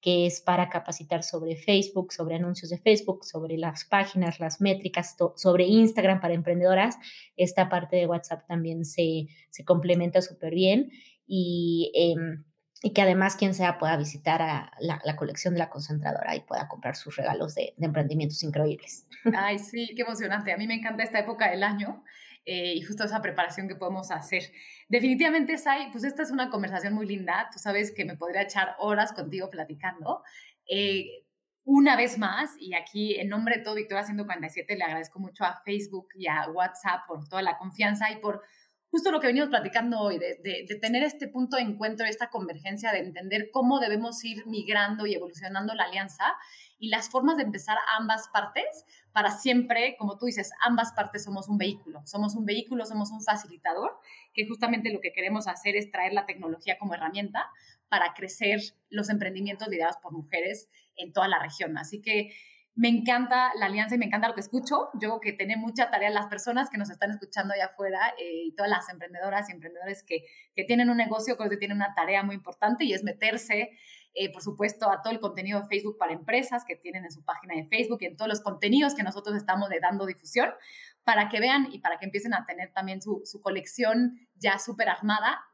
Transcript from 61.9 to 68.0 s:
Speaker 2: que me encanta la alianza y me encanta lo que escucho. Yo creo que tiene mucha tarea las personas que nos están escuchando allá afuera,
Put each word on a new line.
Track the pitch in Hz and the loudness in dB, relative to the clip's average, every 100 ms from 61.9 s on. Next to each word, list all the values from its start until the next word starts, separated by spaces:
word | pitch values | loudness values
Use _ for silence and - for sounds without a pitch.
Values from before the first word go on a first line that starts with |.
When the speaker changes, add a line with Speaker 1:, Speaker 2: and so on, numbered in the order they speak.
| 208 | -6
Speaker 2:
que | 208 214 208 - - _ _ - | 0 0 0 -8 -20 _ _ 2
me | 240 | 4
encanta | 233 233 247 247 254 254 226 | 4 4 2 4 4 4 2
la | 196 | 0
alianza | 202 220 | 0 0
y | 247 | 0
me | |
encanta | 214 208 226 | 0 0 0
lo | |
que | 233 | -2
escucho. | 196 247 254 294 - 233 | -2 -2 0 0 0 -4
Yo | 214 | -4
creo | 226 | -2
que | 220 | -4
tiene | 202 190 220 | -4 -4 -2
mucha | 226 226 240 | -4 0 2
tarea | 208 208 | 2 2
las | 208 208 | 0 -2
personas | 208 247 240 262 | -2 0 0 0
que | 214 | -2
nos | 202 | -6
están | 180 202 | -4 -4
escuchando | 208 - - 196 | -4 -8 -4 -2
allá | 202 190 | -2 -4
afuera, | - 196 190 | -2 -4 0